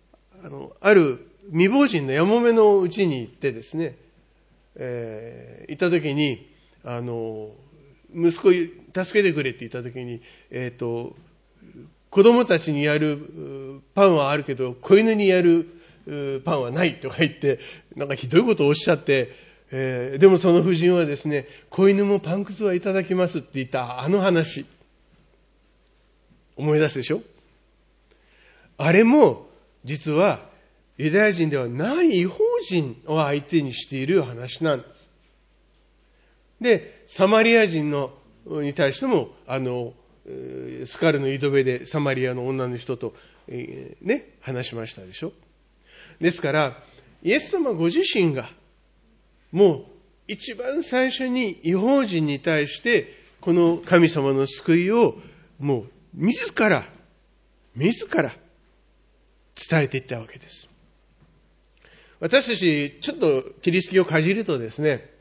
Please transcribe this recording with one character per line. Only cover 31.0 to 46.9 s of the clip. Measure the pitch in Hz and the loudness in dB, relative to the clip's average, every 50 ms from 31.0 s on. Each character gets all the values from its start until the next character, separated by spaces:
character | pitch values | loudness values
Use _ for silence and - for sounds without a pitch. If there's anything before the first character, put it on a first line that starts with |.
| 143 156 | -4 0
ダ | 160 202 214 | 2 2 2
ヤ | 214 185 | 2 2
人 | 170 165 151 | 0 -2 -2
で | 143 | -2
は | 135 123 | -2 -4
な | 120 120 135 175 233 294 349 349 | -4 -6 -6 -4 -4 0 2 2
い | 320 208 175 | 2 2 2
異 | 180 | 0
邦 | 190 - - 427 480 480 480 | -2 -2 -2 0 0 0 -2
人 | 370 - 185 165 143 123 113 - - | -4 -2 -2 -2 -2 -4 -8 -12 -8
を | 151 151 160 | -4 -2 -2
相 | 151 143 147 147 143 | 0 0 -2 -4 -4
手 | - 170 156 | -2 -2 -2
に | 143 127 117 | -2 -2 -6
し | - - | -10 -12
て | - 139 | -10 -8
い | 131 135 | -6 -4
る | 147 190 180 135 | 0 0 0 0
話 | 120 120 117 123 123 - - 165 | -2 -8 -12 -14 -14 -10 -4 -2
な | 156 143 | -2 -2
ん | 120 | -4
で | - - - | -6 -12 -20
す。 | _ _ _ _ _ _ _ _ _ _ _ _ _ _ _ _ _ _ _ _ _ _ _ _ _ _ _ _ _ _ _ _ _ | _ _ _ _ _ _ _ _ _ _ _ _ _ _ _ _ _ _ _ _ _ _ _ _ _ _ _ _ _ _ _ _ _
で、 | 220 247 208 - - - - _ _ | 2 2 2 2 0 -6 -18 _ _
サ | - - - 185 | -14 0 0 2
マ | 196 220 220 226 | 4 4 4 4
リ | 233 233 | 6 6
ア | 226 214 | 4 4
人 | 185 165 156 147 151 | 4 0 -2 -2 -2
の、 | 147 143 135 127 - - _ _ _ _ _ | -2 -4 -4 -6 -10 -16 _ _ _ _ _
に | - - 151 143 143 139 | -10 -6 -6 -4 -4 -2
対 | 180 143 139 131 | 0 0 -2 -2
し | - | -4
て | 269 | -2
も、 | 262 226 151 113 - - _ _ | -2 0 0 -2 -4 -10 _ _
あ | - 131 135 | -8 -6 -6
の、 | 131 127 123 123 120 117 120 _ _ _ _ _ _ 135 | -4 -4 -6 -6 -8 -10 -12 _ _ _ _ _ _ -16
え | 131 131 127 127 127 131 127 127 127 127 127 | -14 -14 -12 -12 -12 -12 -12 -12 -12 -14 -14
ー、 | |
ス | 123 - | -16 -6
カ | - 165 160 151 | 0 0 0 2
ル | 139 | 2
の | 135 135 | 0 -2
井 | 139 131 | -2 -2
戸 | 143 | -2
辺 | 139 139 139 131 | 2 2 2 2
で | 131 127 123 - | 2 -2 -4 -6
サ | - - 151 | -6 -4 -2
マ | 147 139 131 | -2 -2 -2
リ | 127 131 | -2 -2
ア | 127 123 | -4 -4
の | 127 123 | -4 -6
女 | 131 135 131 127 | -6 -4 -4 -4
の | 123 123 | -6 -6
人 | 117 - - 127 | -8 -8 -10 -8
と、 | 120 123 107 - - _ _ _ _ _ | -8 -8 -10 -12 -14 _ _ _ _ _
え | - 123 123 123 - - - - - - - - | -14 -12 -12 -12 -12 -14 -16 -16 -18 -20 -10 -4
ー、 | |
ね、 | 190 262 285 - - _ _ | -4 -4 -4 -6 -12 _ _
話 | - 135 127 123 120 - | -12 -10 -8 -8 -8 -8
し | 117 | -10
ま | 117 113 | -12 -12
し | - - | -12 -14
た | 98 | -18
で | 95 92 92 | -20 -20 -16
し | - 160 | -14 -14
ょ？ | 196 - _ _ _ _ _ _ _ _ _ _ _ _ - - - - _ | -14 -14 _ _ _ _ _ _ _ _ _ _ _ _ -20 -20 -20 -10 _
で | 165 180 | -2 -2
す | - - | -2 -2
か | - 139 | -4 -2
ら、 | 143 156 147 131 120 - - - | 0 0 0 0 -4 -10 -18 -20